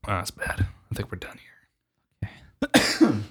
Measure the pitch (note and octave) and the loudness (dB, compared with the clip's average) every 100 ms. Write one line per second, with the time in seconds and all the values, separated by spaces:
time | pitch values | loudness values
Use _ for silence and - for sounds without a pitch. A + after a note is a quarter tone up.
0 | - F#2+ F2 - - - F#2+ - _ - | -2 -4 -4 -8 -6 -2 -2 -2 _ -8
1 | G#2 F#2 - - - - _ _ _ _ | -6 -8 -12 -16 -20 -20 _ _ _ _
2 | _ _ - - - _ D4 C4+ - - | _ _ -10 -10 -20 _ 2 4 4 4
3 | - G#2+ G#2 | 4 4 -4